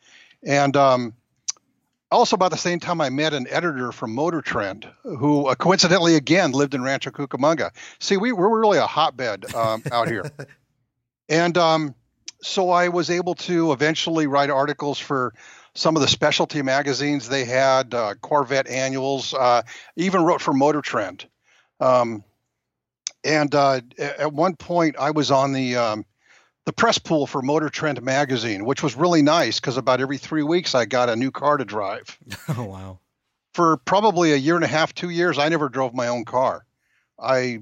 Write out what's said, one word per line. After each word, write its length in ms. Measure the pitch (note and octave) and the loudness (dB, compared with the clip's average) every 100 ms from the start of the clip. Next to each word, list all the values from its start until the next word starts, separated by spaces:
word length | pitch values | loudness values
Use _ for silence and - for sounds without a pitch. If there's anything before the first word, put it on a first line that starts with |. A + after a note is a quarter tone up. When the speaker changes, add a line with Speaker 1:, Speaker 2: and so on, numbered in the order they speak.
| _ - - _ | _ -20 -20 _
Speaker 1:
And, 360 | E3+ C#3+ C#3 C#3 | -2 0 2 4
um, 380 | C#3 B2+ A#2+ A2+ _ _ - - _ _ _ _ _ | 4 4 -2 -10 _ _ -14 -14 _ _ _ _ _
also 280 | G3 A#3+ G3+ | 2 2 2
about 140 | F#3 | 0
the 60 | D#3+ | 0
same 220 | F3+ F3 | -4 -4
time, 220 | - E3+ | -4 -2
I 80 | C#3+ | -2
met 240 | C3 D#3 | 0 -2
an 120 | D3 B2 | -2 -4
editor 420 | D3 E3+ C3+ B2 | -4 -4 -4 -6
from 240 | G#2+ A#2 A2+ | -6 -8 -4
Motor 260 | E3 E3 | -2 -4
Trend 460 | - D#3+ G2+ G2 - _ | -4 -4 -6 -8 -16 _
who, 440 | B3+ D3 D3 D3 C#3 | -12 -2 2 2 2
uh, 80 | B2 | 0
coincidentally, 600 | E3 F#3+ F#3 F#3 E3+ D#3+ | 2 4 4 4 6 4
again, 380 | B2+ F3 E3+ | 4 2 4
lived 220 | C3 C#3+ C3+ | 2 0 0
in 60 | |
Rancho 300 | B2+ C3+ C#3+ | -4 -4 -6
Cucamonga. 600 | - C#3+ A#2+ D3 E3 F2 - - - | -8 -8 0 0 0 -4 -8 -20 -12
See, 160 | - G3 | -2 0
we, 160 | A#3 | 0
we're 260 | G#3+ G3 A3 | 0 2 4
really 200 | A3 E3+ | 4 4
a 100 | A2+ | 2
hotbed, 680 | - D#3 B2+ B2 G2+ - | 0 -2 0 -6 -6 -8
um, 300 | A#2+ A2+ A2 C#3 | -2 0 0 -2
Speaker 2:
<laughs> 40 | |
Speaker 1:
out 160 | A#2+ A2+ | -2 -2
here. 240 | A2+ D3 - - _ _ _ _ _ _ _ - | -4 -8 -12 -18 _ _ _ _ _ _ _ -2
And, 300 | E3 F3 F3 | 0 2 2
um, 360 | E3 D#3+ D3+ - _ _ - _ | 2 2 -2 -10 _ _ -20 _
so 280 | - - F3+ | -6 -2 2
I 180 | F3 F3+ | 2 2
was 220 | F3 D3+ | 0 -2
able 260 | F3 F3+ E3+ | -2 -4 -6
to 380 | - F3 E3 | -2 0 2
eventually 540 | B2+ D3+ D#3 - D#3+ D3+ | 2 0 0 -2 0 0
write 220 | F3+ C#3+ | 2 2
articles 480 | C3+ D3 C#3+ C#3+ C3 | 0 0 -2 -6 -6
for 360 | - C#3 B2 - - - _ | -4 -4 -4 -8 -20 -20 _
some 220 | - D#3+ D#3 | -2 2 2
of 60 | |
the 60 | C3+ | 2
specialty 560 | - D3+ D3+ E3 D3+ | 2 2 2 -2 -2
magazines 680 | C3+ C3+ C#3+ B2+ C#3+ C#3+ A#2+ | 0 0 0 -2 -2 -2 -2
they 160 | C3+ A#2+ | -4 -2
had, 480 | B2+ C3+ C3 B2 | 2 4 2 0
uh, 220 | A#2+ G#2+ G2 | -4 -4 -6
Corvette 520 | - D3+ B2+ C3+ C3 | -2 0 2 -2 -2
Annuals, 680 | B2+ C3 C3+ C3+ C3+ B2 C#3 | -4 -4 -4 -4 -4 -4 0
uh, 260 | B2 A#2+ A#2+ - - - | 2 2 0 -14 -16 -4
even 280 | F#3 F#3 | 0 2
wrote 180 | E3 D#3 | 2 2
for 100 | - | 0
Motor 300 | C3+ C#3+ D3 | 2 2 2
Trend. 460 | - B2 G2 F#2+ - _ _ _ _ _ | -2 -4 -6 -10 -20 _ _ _ _ _
Um, 440 | C3 B2+ A#2 A2 - _ _ _ _ _ _ _ - - | 2 4 2 -4 -12 _ _ _ _ _ _ _ -16 -8
and, 300 | C3+ D3+ D3 | -2 0 2
uh, 280 | C#3+ C#3 C3 A#2+ - | 2 2 2 -4 -10
a-, 220 | C#3+ - | -10 -6
at 120 | D3 | -6
one 220 | D3 F3+ E3 | 0 -2 -2
point, 400 | - F3 E3 C3 | -4 0 0 0
I 140 | C#3 | -2
was 180 | D3+ C#3 | 0 2
on 240 | C#3 C#3 | 2 2
the, 220 | C3+ B2+ B2 | 0 -2 0
um, 300 | A#2 G#2+ - _ _ _ _ _ - | -2 -2 -8 _ _ _ _ _ -10
the 80 | |
press 240 | - A3+ - | 0 2 2
pool 300 | - D#3 C3+ | 0 0 0
for 160 | C#3+ | -4
Motor 260 | B2+ D#3 D3+ | 0 0 -2
Trend 320 | - D#3 C3+ | -4 -4 -4
magazine, 640 | B2+ C3+ C#3+ B2+ A2+ G2 A2 | -2 0 0 -2 -2 -4 -2
which 160 | C#3 | -2
was 140 | D#3 A#2 | -2 0
really 260 | F3 E3+ | 2 6
nice 380 | C#3+ E3 B2 G#2 | 6 6 2 -2
'cause 180 | - B2 | -4 -2
about 240 | A#2 B2+ | 0 0
every 160 | C3+ C#3 | 0 -6
three 240 | - D#3+ | -4 -4
weeks 320 | D3 F3+ - | 0 0 0
I 120 | C3 A2 | -2 0
got 240 | B2+ B2 | 0 0
a 60 | A2+ | 0
new 140 | C3 | -2
car 280 | - C#3+ D3 | -2 0 0
to 80 | A2 | -2
drive. 520 | G#2 G2 G#2 - - - G2+ | -6 -6 -8 -12 -20 -18 -14
Speaker 2:
<laughs> 200 | - A#2+ | -8 -6
Oh, 60 | |
wow. 360 | A2 F#2+ F#2+ F#2 _ _ _ _ _ | -8 -12 -16 -18 _ _ _ _ _
Speaker 1:
For 240 | - E3+ D#3 | 0 2 2
probably 560 | - F#3+ G#3+ E3+ E3 | 2 2 4 4 4
a 40 | D3 | 4
year 180 | C#3 E3+ | 2 2
and 80 | |
a 40 | D3+ | 0
half, 280 | D#3 C#3+ - | 0 -2 -4
two 140 | F3 | -6
years, 280 | E3+ F3 C#3 | 0 0 2
I 100 | D3 | 0
never 220 | E3 D3 | 0 -2
drove 240 | B2+ C3 | -2 -4
my 140 | B2 A#2+ | -2 -4
own 180 | A#2+ A2+ | -4 -2
car. 400 | B2+ B2+ E2+ - _ _ _ _ - | 0 0 -2 -12 _ _ _ _ -10
I 420 | A2+ C3 B2+ A2+ | -2 0 0 -6